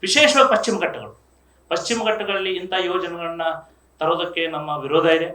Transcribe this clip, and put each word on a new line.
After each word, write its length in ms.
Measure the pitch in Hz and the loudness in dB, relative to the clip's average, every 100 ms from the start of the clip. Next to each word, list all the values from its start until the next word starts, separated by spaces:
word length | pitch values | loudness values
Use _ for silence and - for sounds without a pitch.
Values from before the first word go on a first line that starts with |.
ವಿಶೇಷವಾಗಿ 480 | 196 285 294 277 262 | 2 4 6 6 4
ಪಶ್ಚಿಮ 280 | 214 - 208 | 4 2 -2
ಘಟ್ಟಗಳು, 420 | - - - - _ _ _ _ _ | -2 -6 -14 -18 _ _ _ _ _
ಪಶ್ಚಿಮ 340 | 170 - 233 220 | -4 -2 -2 0
ಘಟ್ಟಗಳಲ್ಲಿ 460 | 208 196 196 190 185 | -2 -2 -4 -2 -4
ಇಂಥ 160 | 185 185 | -4 -4
ಯೋಜನೆಗಳನ್ನ 600 | 185 185 180 170 170 165 165 160 - _ _ _ | -2 -2 -4 -8 -8 -4 -4 -4 -10 _ _ _
ತರೋದಕ್ಕೆ 460 | 160 170 165 165 165 | -2 0 -2 -4 -4
ನಮ್ಮ 320 | 156 151 147 | -4 -6 -6
ವಿರೋಧ 240 | 135 156 160 | 0 2 4
ಇದೆ. 200 | 160 165 | 2 0